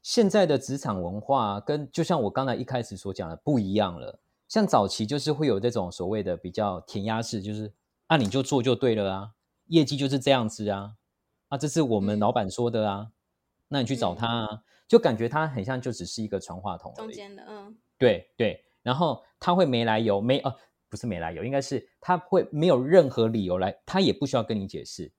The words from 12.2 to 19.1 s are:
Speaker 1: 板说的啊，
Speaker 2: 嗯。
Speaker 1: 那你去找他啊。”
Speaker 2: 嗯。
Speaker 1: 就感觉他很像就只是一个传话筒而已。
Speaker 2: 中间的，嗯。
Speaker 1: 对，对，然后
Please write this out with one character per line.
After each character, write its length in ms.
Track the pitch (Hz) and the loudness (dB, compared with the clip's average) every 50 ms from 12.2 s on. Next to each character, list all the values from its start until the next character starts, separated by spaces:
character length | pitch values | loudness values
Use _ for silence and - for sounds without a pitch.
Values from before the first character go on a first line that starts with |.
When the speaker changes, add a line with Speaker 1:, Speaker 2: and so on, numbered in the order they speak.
| 104 110 | 2 2
Speaker 1:
板 180 | 120 120 104 95 | 2 2 -2 -2
说 220 | - - 120 117 | -2 -2 -2 0
的 180 | 113 113 107 104 | 0 0 0 0
啊， 180 | 98 101 107 110 | -2 -4 -8 -12
Speaker 2:
嗯。 20 | _ _ _ _ _ _ _ _ _ _ _ | _ _ _ _ _ _ _ _ _ _ _
Speaker 1:
那 140 | _ 143 139 | _ -2 -2
你 40 | 123 | 0
去 80 | 107 135 | 0 0
找 220 | 117 113 90 87 | 0 0 -2 -2
他 100 | 82 120 | -2 -2
啊。” 220 | 117 117 117 110 107 107 | -2 -2 -2 -4 -6 -8
Speaker 2:
嗯。 80 | 110 _ _ _ _ _ | -12 _ _ _ _ _
Speaker 1:
就 100 | _ - | _ 4
感 200 | 226 233 151 117 | 6 6 4 0
觉 100 | 104 117 | 0 -2
他 180 | 120 131 151 156 | -2 0 -2 -2
很 200 | 156 135 117 95 | -2 -4 -6 -4
像 160 | 120 131 127 | -4 -6 -4
就 100 | 123 135 | -4 -6
只 140 | 113 - 87 | -6 -6 -10
是 180 | 87 - - 110 | -10 -8 -8 -6
一 60 | 104 | -4
个 100 | 101 95 | -6 -6
传 180 | - - 87 | -6 -8 -14
话 200 | 90 95 101 87 | -10 -8 -8 -8
筒 160 | 87 - - 117 | -8 -12 -16 -14
而 80 | - 220 | -14 -14
已。 40 | |
Speaker 2:
中 40 | 220 | -14
间 240 | - - 202 196 202 | -14 -14 -16 -18 -18
的， 80 | 196 - | -20 -20
嗯。 320 | - 214 208 196 208 220 _ _ _ _ | -18 -18 -18 -18 -20 -20 _ _ _ _
Speaker 1:
对， 340 | _ 131 120 101 85 - _ _ | _ 4 4 4 4 -4 _ _
对， 260 | - 226 202 - - _ _ _ _ | -2 -2 -2 -2 -4 _ _ _ _
然 140 | _ - 127 | _ -2 0
后 260 | 143 180 151 | 2 2 0